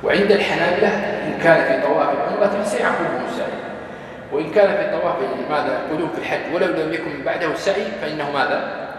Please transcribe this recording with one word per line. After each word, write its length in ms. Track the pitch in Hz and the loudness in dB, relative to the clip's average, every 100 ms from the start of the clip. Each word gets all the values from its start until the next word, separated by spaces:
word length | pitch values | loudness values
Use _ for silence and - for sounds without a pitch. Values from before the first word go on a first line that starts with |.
وعند 280 | 147 170 202 | 2 2 6
الحنابلة 560 | - - 165 165 - 208 - - - - | 4 4 2 2 4 2 2 -2 -4 -4
إن 120 | - | 0
كان 220 | 165 160 - | 6 6 6
في 220 | - - | 2 2
طواف 220 | - - | 2 2
العمرة 540 | - - - 208 208 | 0 0 2 2 2
سيعقبه 680 | 214 - - - 170 - - - | -2 0 0 0 0 -2 -4 -4
سعي، 240 | - - - - - - - - - | -6 -6 -10 -10 -12 -14 -14 -14 -6
وإن 200 | 143 160 | -4 0
كان 160 | 208 196 | 4 4
في 320 | - - 165 | 4 0 0
طواف 160 | 175 - 131 131 131 | -2 -2 -2 -4 -2
ماذا 300 | 151 127 127 - | -2 0 -2 -2
القدوم 240 | 156 160 - | -2 -2 -4
في 40 | |
الحج 340 | - 156 - | -4 -4 -2
ولو 140 | 165 185 | 0 0
لم 260 | 160 156 | 0 -2
يكن 300 | 165 - 143 160 | -2 -4 -6 -4
بعده 300 | - 165 135 | -2 -2 -2
سعي 300 | 196 196 220 - | 0 0 -2 -6
فإنه 300 | 151 151 143 | -6 -4 -4
ماذا؟ 580 | 143 151 - - - - | 0 0 0 -4 -8 -10